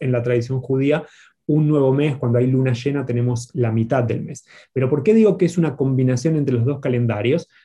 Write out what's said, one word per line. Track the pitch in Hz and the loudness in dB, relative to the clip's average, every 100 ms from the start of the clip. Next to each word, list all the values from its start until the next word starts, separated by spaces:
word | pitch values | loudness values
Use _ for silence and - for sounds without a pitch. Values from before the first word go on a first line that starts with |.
en | 131 | -2
la | 123 | -2
tradición | 123 123 120 131 | 0 -2 -2 -4
judía | 131 135 139 156 - - - _ - | -2 0 2 0 -4 -20 -20 _ -2
un | 151 151 | 0 2
nuevo | 151 135 | 2 2
mes. | 135 151 127 | 2 0 -2
Cuando | 123 120 | 0 0
hay | 127 | 2
luna | 127 131 | 2 0
llena, | 120 143 139 135 | -2 -2 -4 -2
tenemos | 120 120 120 - | -2 -2 -2 -6
la | - 113 | -4 0
mitad | 113 110 135 | 0 0 0
del | 117 - | -2 -4
mes. | - - - - _ | -8 -14 -20 -20 _
Pero | 127 131 | -4 -2
¿por | 143 | 0
qué | 214 | 2
digo | 220 214 - | 4 4 4
que | 170 | 0
es | 175 | 0
una | 160 - | -2 0
combinación | 135 131 127 123 160 160 | -2 2 0 0 0 0
entre | 139 123 | 0 0
los | 127 | 0
dos | 143 | -2
calendarios? | 135 123 117 104 113 165 - _ | -2 0 0 0 0 -2 -4 _